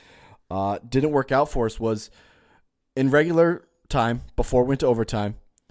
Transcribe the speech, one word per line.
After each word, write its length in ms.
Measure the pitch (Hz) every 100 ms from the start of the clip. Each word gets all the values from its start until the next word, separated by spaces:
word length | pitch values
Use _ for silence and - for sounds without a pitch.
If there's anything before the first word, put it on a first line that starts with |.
| - - - - -
uh, 260 | 95 98 101 120
didn't 220 | 131 151
work 220 | 147 127
out 180 | 135 147
for 160 | 127 113
us 140 | 113
was 320 | 113 110 - - _ _ _ _ _ _ _ -
in 140 | 135
regular 580 | 147 160 165 170 175 _ _ -
time, 320 | 143 117 120 - -
before 260 | 123 127
we 80 | 127
went 120 | 139
to 40 | 139
overtime, 520 | 117 113 110 104 110 - _ _